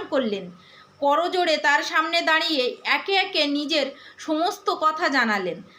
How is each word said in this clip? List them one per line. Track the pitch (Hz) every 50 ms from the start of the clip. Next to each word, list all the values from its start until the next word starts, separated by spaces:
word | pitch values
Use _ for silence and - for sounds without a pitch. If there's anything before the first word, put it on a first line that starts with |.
| - -
করলেন। | 330 269 247 220 202 196 185 175 175 - - - - - - _ _ _
করজোড়ে | 285 285 285 311 339 359 - 359 349 339 302
তার | 294 302 294 285 302 320
সামনে | 330 339 320 311 330 339 339
দাঁড়িয়ে | 311 320 320 320 330 339 320 269 247 240 - - -
একে | 220 269 285 285 - 392
একে | 381 392 381 381 330 294
নিজের | 294 285 294 294 277 330 302 269 269 - - - - - -
সমস্ত | - - 311 311 339 381 381 - - - 370 -
কথা | 311 - 415 359 349 311
জানালেন। | 277 269 233 220 208 196 185 175 160 175 - - -